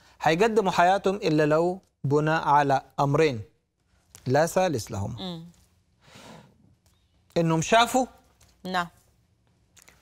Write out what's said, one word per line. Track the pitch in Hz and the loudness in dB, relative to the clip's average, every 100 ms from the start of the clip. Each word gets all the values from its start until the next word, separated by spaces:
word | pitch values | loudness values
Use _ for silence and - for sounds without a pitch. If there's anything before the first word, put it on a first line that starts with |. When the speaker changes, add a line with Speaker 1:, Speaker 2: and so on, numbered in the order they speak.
| _ - | _ -4
Speaker 1:
هيقدموا | 156 170 226 214 190 | 0 2 2 2 0
حياتهم | 180 175 196 190 202 | 2 2 2 0 -2
إلا | 190 151 151 | -2 0 2
لو | 156 175 185 _ _ | 2 0 -4 _ _
بناء | 135 147 156 160 156 | -2 0 0 0 2
على | 147 139 135 - - | 2 2 0 -2 -4
أمرين. | 143 147 156 113 101 _ _ _ _ _ _ - 120 | 0 2 0 -2 -12 _ _ _ _ _ _ -12 -2
لا | 135 165 | 0 0
ثالث | 185 185 123 - | 0 -2 -4 -8
لهم. | 101 101 117 | -10 -10 -10
Speaker 2:
مم. | 185 165 170 _ _ _ _ _ _ - - - - _ _ _ _ _ _ _ _ 170 | -14 -14 -18 _ _ _ _ _ _ -20 -20 -20 -20 _ _ _ _ _ _ _ _ -2
Speaker 1:
إنهم | 165 160 | 0 0
شافوا. | - 226 233 254 247 - _ _ _ _ | 2 2 4 0 -2 -8 _ _ _ _
Speaker 2:
نعم. | 185 185 170 - _ _ _ _ _ _ _ _ _ _ | -8 -6 -6 -12 _ _ _ _ _ _ _ _ _ _